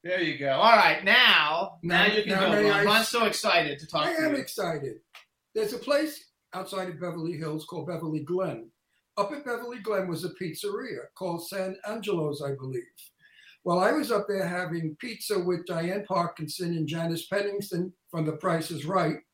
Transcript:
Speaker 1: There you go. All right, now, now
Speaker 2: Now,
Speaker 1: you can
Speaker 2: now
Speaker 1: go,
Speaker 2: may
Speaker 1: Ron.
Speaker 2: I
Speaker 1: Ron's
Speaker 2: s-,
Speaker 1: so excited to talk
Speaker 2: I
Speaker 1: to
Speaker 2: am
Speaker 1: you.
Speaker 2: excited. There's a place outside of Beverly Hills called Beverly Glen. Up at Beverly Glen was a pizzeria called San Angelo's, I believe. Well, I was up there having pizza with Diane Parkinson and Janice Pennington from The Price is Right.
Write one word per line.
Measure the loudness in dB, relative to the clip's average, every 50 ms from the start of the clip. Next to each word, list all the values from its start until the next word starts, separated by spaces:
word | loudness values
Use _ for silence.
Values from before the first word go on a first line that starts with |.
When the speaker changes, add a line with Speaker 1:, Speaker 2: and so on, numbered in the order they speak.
| -2
Speaker 1:
There | -2 0 0
you | 0 0 -2 -2
go. | 0 0
All | 4 6 8 8 10
right, | 10 8 6 4 2
now, | 4 6 6 8 8 8 8 6 4 4 0 0 -2 -4 -6 -8
now | -2 2 4 4 6
Speaker 2:
Now, | 6 4
Speaker 1:
you | 2
can | 2 2
Speaker 2:
now | 2 2 4
Speaker 1:
go, | 4 4 4
Speaker 2:
may | 4 4
Speaker 1:
Ron. | 4 4
Speaker 2:
I | 4
Speaker 1:
Ron's | 6 4 4
Speaker 2:
s-, | 2 2
Speaker 1:
so | 0 2 2
excited | 2 0 0 0 2 4 4 2 2 -4 -8
to | -10 -4
talk | -2 0 0
Speaker 2:
I | 0 0
Speaker 1:
to | 0
Speaker 2:
am | 0 0 0
Speaker 1:
you. | -2
Speaker 2:
excited. | -4 -6 -4 -4 -2 -2 -2 -4 -6 -8 -10 -12 _ _ _ -20 -20 _ _ _ _ _
There's | _ -2 -2 -2
a | -4 -6
place | -2 0 2 2 2 -2 -6 -10 -18 _ _ _ _ _ -10
outside | -10 -8 -6 -6 -6 -6 -6
of | -8 -8
Beverly | -8 -8 -6 -6 -6 -6 -6
Hills | -4 -6 -6 -6 -6 -8
called | -8 -10 -10 -8 -6
Beverly | -6 -6 -6 -4 -4 -6
Glen. | -4 -2 -2 -2 -2 -2 -4 -8 -12 -18 _ _ _ _ _ _ _ _ _
Up | -4 -4 -4
at | -4 -8 -6
Beverly | -6 -6 -6 -6 -10 -12 -10
Glen | -4 -2 -2 -2 0
was | -2 -4 -6 -6
a | -8 -8 -8
pizzeria | -8 -8 -8 -6 -8 -6 -6 -6 -8 -8 -10 -12 -12 -16 _ -8
called | -6 -6 -6 -6 -8 -8
San | -6 -6 -6 -6 -8 -8 -8 -8
Angelo's, | -8 -6 -4 -2 -2 0 0 -2 -4 -4
I | -6 -6 -6
believe. | -6 -8 -8 -8 -8 -10 _ _ -20 -20 -20 _ _ _ -20 _ -20 -20 -20 -20 _ _
Well, | 0 2 4
I | 4 4
was | 2 2 0 0
up | 0 0 0 -2
there | -2 -2 -2
having | -2 -2 -4 -4 -4 -4 -4 -4 -6 -6 _
pizza | -10 -10 -10 -10 -4 -2 -2 0
with | 2 0 -2 -2 -2
Diane | -4 -4 -2 -2 -2 -4 -4 -4
Parkinson | -2 0 0 0 -2 -4 -8 -8 -8 -6 -6 -4 -2 -2
and | -2 -2
Janice | -2 -2 -2 -2 -2 -2 -4 -4
Pennington | -2 -2 -2 -2 -2 -4 -6 -6 -4 -4 -4 -4 -4 -6 _ _ _
from | -4 -2 -2
The | -2 -2
Price | -2 0 0 0 0 -2 -4
is | -6 -6 -4
Right. | 0 0 2 2 2 -2 -4 _ _